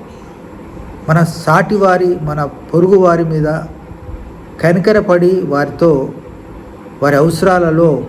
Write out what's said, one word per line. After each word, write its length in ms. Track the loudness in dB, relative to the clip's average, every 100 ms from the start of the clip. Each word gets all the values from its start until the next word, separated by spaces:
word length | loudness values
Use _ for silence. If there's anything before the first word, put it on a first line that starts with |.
| -14 -18 -20 -20 -20 -18 -18 -16 -16 -8 0
మన 140 | 2
సాటి 540 | 2 -2 0 2 2 2
వారి, 420 | 2 4 2 -2
మన 220 | -4 -4
పొరుగు 540 | -6 -8 -2 2 4 6
వారి 260 | 6 2
మీద 340 | 0 0 0 -2 -6 -14 -18 -18 -16 -14 -16 -18 -18 -2
కనికరపడి 800 | 0 2 2 2 4 2 2 0
వారితో, 680 | 0 -2 -2 2 2 2 -2 -10 -16 -20 -18 -18 -18 -18 -16 -4
వారి 140 | 0 4
అవసరాలలో 880 | 2 2 2 2 2 4 2 2